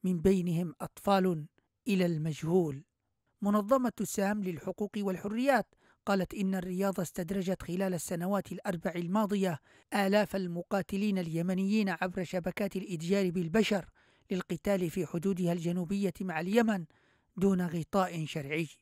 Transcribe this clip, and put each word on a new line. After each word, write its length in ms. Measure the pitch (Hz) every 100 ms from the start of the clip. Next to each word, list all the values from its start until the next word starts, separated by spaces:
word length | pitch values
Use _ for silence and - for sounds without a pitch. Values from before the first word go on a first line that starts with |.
من 140 | 185 180
بينهم 560 | 170 190 175 165 175 -
أطفال 640 | - - - 196 190 165 151 _ _ _ -
إلى 180 | 190 175
المجهول. 760 | 160 160 147 156 180 165 139 - _ _ _ _ _
منظمة 500 | 202 208 202 269 247 -
سام 420 | 202 - 196 214
للحقوق 460 | 190 160 - 180 208 214
والحريات 760 | 196 185 202 220 262 254 - _ _ _ -
قالت 280 | 196 175
إن 200 | - 190
الرياض 460 | 190 180 180 196 190
استدرجت 640 | 170 - 165 202 180 180
خلال 320 | - 180 190
السنوات 580 | 175 - 175 180 202 -
الأربع 400 | 180 - 175 175 170
الماضية 600 | 175 202 214 202 190 151 _ - _
آلاف 420 | 208 196 202 202 214
المقاتلين 800 | 180 170 - 202 175 196 208 190
اليمنيين 720 | 170 160 175 185 190 214 196
عبر 360 | 170 185 185
شبكات 520 | 175 185 170 - 202 190
الإتجار 540 | 208 170 170 196 190
بالبشر 560 | 170 165 185 208 202 - _ _ _ _
للقتال 600 | 185 - 170 - 196 175
في 160 | 190 156
حدودها 460 | 170 190 185 175
الجنوبية 600 | 175 170 175 170 196 196 -
مع 200 | 185 160
اليمن 440 | 175 220 226 202 160 _ _ _ _ -
دون 300 | 196 185 175
غطاء 580 | 170 151 202 185 170
شرعي. 440 | 156 160 139 156 165 -